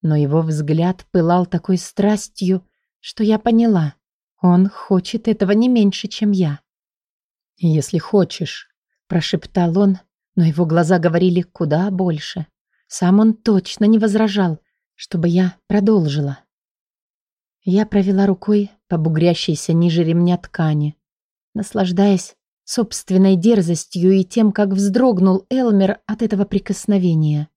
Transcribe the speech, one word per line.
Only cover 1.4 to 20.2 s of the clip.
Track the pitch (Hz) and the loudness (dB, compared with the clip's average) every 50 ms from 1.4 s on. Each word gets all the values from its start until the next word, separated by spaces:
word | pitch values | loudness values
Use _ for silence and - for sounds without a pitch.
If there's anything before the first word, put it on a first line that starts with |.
| 175 | 0
такой | 175 - 170 - - 190 180 | -2 -4 -6 -2 -2 -2 -2
страстью, | - - - - 196 196 - 202 - - _ - - 180 190 185 185 _ _ _ _ _ _ _ | -2 -8 -6 -2 0 0 0 -2 -6 -10 _ -6 -2 -2 -2 -2 -4 _ _ _ _ _ _ _
что | _ - - - 226 | _ -20 -8 -4 0
я | 208 220 220 | 0 0 0
поняла, | 220 240 226 226 233 233 214 180 160 147 - _ _ _ _ _ _ _ _ _ | 0 0 2 2 2 2 2 0 0 -2 -6 _ _ _ _ _ _ _ _ _
он | - 180 175 180 185 196 | 0 2 4 4 2 0
хочет | - - - - 202 185 180 - - 226 - - | -2 -8 -6 -2 -2 -2 -2 -2 -8 -6 -2 -2
этого | 220 220 208 185 | -2 -2 0 0
не | 208 214 233 254 | 2 2 2 2
меньше, | 247 240 214 202 190 - - 196 | 2 2 2 2 0 -2 -10 -12
чем | - - 220 208 | -8 -4 -2 0
я. | 202 190 185 156 143 143 _ _ _ _ _ _ _ _ _ _ _ _ _ _ _ _ _ _ _ _ | 0 0 0 -2 -2 -6 _ _ _ _ _ _ _ _ _ _ _ _ _ _ _ _ _ _ _ _
«Если | - 170 156 156 143 - - 170 | -2 0 0 0 -2 -2 -4 -6
хочешь», | - - - 202 185 196 - - 170 147 - - - _ _ _ _ _ _ _ _ _ | -6 0 0 0 0 0 -4 -10 -10 -10 -10 -16 -18 _ _ _ _ _ _ _ _ _
прошептал | - 170 156 - - 170 - - _ - 175 170 165 190 | -4 -4 -2 -2 -4 -6 -6 -4 _ -2 0 0 2 2
он, | 208 202 190 185 _ _ _ _ _ _ _ | 2 2 0 -2 _ _ _ _ _ _ _
но | - 170 | 0 0
его | 160 151 151 180 | 0 2 0 -2
глаза | 160 156 170 175 151 185 180 | 0 2 0 2 2 0 0
говорили | 160 170 160 170 180 185 175 180 | 0 0 0 2 0 2 0 0
куда | 175 _ _ - 175 151 147 156 185 208 | -4 _ _ -6 -4 -2 0 -2 -2 -2
больше. | 196 180 190 180 165 151 - - - 180 156 _ _ _ _ _ _ _ _ _ | -2 -2 -2 -2 -2 -4 -8 -12 -12 -12 -12 _ _ _ _ _ _ _ _ _
Сам | - - - 175 185 202 | -8 -2 0 2 4 4
он | 214 220 220 | 4 4 2
точно | - _ - 214 190 180 - - - 208 | 0 _ 0 0 0 0 -4 -4 0 2
не | 208 220 220 | 4 4 4
возражал, | 208 220 196 220 220 214 196 208 190 175 160 151 _ _ _ _ _ _ _ | 2 2 0 0 0 0 0 0 0 -2 -2 -4 _ _ _ _ _ _ _
чтобы | _ - - - 175 160 170 | _ -20 -8 -6 -2 0 0
я | 170 180 185 180 180 _ _ _ | 2 2 0 0 -2 _ _ _
продолжила. | 202 208 202 202 220 208 165 151 139 147 147 139 139 - _ _ _ _ _ _ _ _ _ _ _ _ _ _ _ _ _ _ _ _ _ _ _ _ _ | -2 0 2 2 2 2 2 0 -2 -2 -4 -4 -6 -10 _ _ _ _ _ _ _ _ _ _ _ _ _ _ _ _ _ _ _ _ _ _ _ _ _
Я | 190 180 196 214 | -2 0 0 0
провела | 214 - 208 190 190 196 190 196 | 0 0 0 0 2 2 2 2
рукой | 196 190 185 - - 214 208 202 202 _ _ _ _ | 2 0 -2 -2 0 0 0 0 -4 _ _ _ _
по | 180 165 | -4 -2
бугрящейся | 156 165 160 156 165 175 170 - - - 160 147 - - 165 | -2 0 0 2 2 2 0 0 -2 -4 -4 -6 -2 -2 0
ниже | 165 170 175 160 170 170 | 2 2 2 2 0 0
ремня | 160 170 170 | 0 0 0